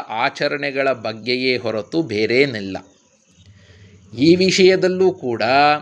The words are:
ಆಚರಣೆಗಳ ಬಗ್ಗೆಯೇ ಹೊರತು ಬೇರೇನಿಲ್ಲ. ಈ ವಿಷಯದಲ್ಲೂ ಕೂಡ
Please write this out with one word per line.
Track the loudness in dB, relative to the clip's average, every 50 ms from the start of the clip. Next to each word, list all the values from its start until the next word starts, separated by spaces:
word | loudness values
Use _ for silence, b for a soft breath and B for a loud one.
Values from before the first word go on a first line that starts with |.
| -4 -4
ಆಚರಣೆಗಳ | -6 -4 -4 -4 -2 -2 -4 -4 -4 -4 -6 -6 -4 -2 -2 -2 -2
ಬಗ್ಗೆಯೇ | -2 -4 -10 -10 -8 -6 -4 -4 -2 0 -2 -2
ಹೊರತು | -2 -4 -4 -6 -6 -6 -4 -4 -4 -4
ಬೇರೇನಿಲ್ಲ. | -2 -2 -2 0 0 2 2 2 2 0 -6 -8 -8 -10 -10 -12 -14 _ _ _ _ _ _ _ _ _ _ -20 b b b b b b b b b b b b -14 -6 0
ಈ | 4 4 4
ವಿಷಯದಲ್ಲೂ | 4 4 0 2 4 4 4 4 4 2 0 0 2 2 0 0
ಕೂಡ | -2 -6 -6 -4 -2 0 2 2 4 4 4 2 0